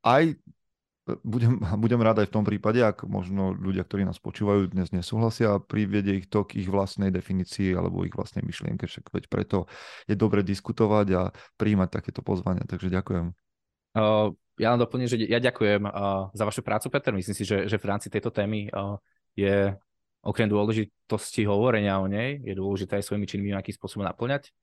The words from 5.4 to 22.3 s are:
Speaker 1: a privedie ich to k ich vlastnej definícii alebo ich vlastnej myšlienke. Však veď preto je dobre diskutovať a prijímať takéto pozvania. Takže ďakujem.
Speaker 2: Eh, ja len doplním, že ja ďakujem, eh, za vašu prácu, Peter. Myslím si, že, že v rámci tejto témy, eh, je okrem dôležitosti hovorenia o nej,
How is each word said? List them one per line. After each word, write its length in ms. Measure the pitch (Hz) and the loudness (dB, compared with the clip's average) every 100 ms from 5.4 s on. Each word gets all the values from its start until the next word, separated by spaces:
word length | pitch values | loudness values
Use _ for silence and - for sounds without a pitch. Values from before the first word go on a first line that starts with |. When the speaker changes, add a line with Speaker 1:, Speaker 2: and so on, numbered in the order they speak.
| 113 | 2
Speaker 1:
a 80 | 101 | 2
privedie 560 | - 104 104 104 101 98 | 0 0 2 2 0 -2
ich 160 | 90 | 0
to 160 | 107 101 | -2 -2
k 160 | 104 | -4
ich 40 | 92 | -2
vlastnej 400 | 98 98 - 98 | 0 -2 0 0
definícii 640 | 92 - 95 90 - 95 90 | 0 -2 -4 -4 -2 0 0
alebo 320 | 90 90 90 | -2 -2 -4
ich 80 | 90 | -6
vlastnej 240 | - - | -6 -6
myšlienke. 480 | - - - - - | -6 -6 -6 -6 -8
Však 240 | - - | -10 -8
veď 160 | - - | -8 -4
preto 400 | - 95 98 90 - - - - | -4 0 -2 -4 -12 -18 -18 -4
je 80 | 104 | 2
dobre 240 | 107 101 | 4 4
diskutovať 680 | 95 98 - - 107 107 101 | 2 -2 -4 2 4 4 4
a 100 | 92 92 - - _ | 2 0 -6 -20 _
prijímať 280 | 104 104 92 | 2 2 2
takéto 320 | - - - | -2 -8 -10
pozvania. 400 | - 95 90 90 | -4 -2 0 -2
Takže 240 | - 87 92 | -4 -4 -2
ďakujem. 480 | 92 95 90 85 87 _ _ _ _ _ - | -2 -2 -2 -4 -8 _ _ _ _ _ 0
Speaker 2:
Eh, 280 | 107 107 107 - _ _ | 4 4 2 -2 _ _
ja 120 | 110 | 2
len 80 | 120 | 4
doplním, 240 | 117 123 | 2 0
že 160 | 123 117 | -2 0
ja 160 | 110 117 | 2 2
ďakujem, 480 | 123 - 107 104 | 2 2 2 2
eh, 80 | 101 98 101 95 95 | 0 -2 -2 -2 -4
za 120 | 104 107 | -2 -2
vašu 160 | 113 | -2
prácu, 240 | 107 104 - | -2 -4 -2
Peter. 240 | 143 - | -2 0
Myslím 240 | 101 90 98 | -2 -4 -4
si, 80 | |
že, 240 | 98 101 87 | 0 0 0
že 80 | 104 | -2
v 80 | |
rámci 240 | 98 101 - | -2 -4 -2
tejto 240 | 107 113 | -4 -4
témy, 400 | - 104 107 104 | -2 -2 -2 -4
eh, 240 | - 98 101 _ _ _ - | -6 -6 -8 _ _ _ 0
je 400 | 98 101 98 98 _ _ _ _ | 2 4 2 0 _ _ _ _
okrem 240 | - 107 110 | -6 0 2
dôležitosti 960 | 104 104 110 104 _ _ 107 - - | 2 2 0 -2 _ _ -6 -4 -2
hovorenia 560 | 104 101 123 113 104 98 | 2 4 4 2 2 0
o 80 | 95 | 0
nej, 320 | 101 127 | -2 -4